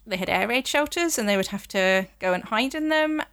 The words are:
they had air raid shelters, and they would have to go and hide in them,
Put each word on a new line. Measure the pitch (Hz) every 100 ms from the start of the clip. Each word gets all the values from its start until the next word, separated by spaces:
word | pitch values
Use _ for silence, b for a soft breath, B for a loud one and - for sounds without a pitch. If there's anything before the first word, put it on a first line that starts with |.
they | - 185
had | 185
air | 185 202
raid | 247 254
shelters, | 294 294 349 339 294
and | 208
they | 202
would | 190
have | 202 -
to | 202 190 190 190 -
go | 185
and | 180
hide | - 220 262
in | 311 311
them, | 311 311 311 -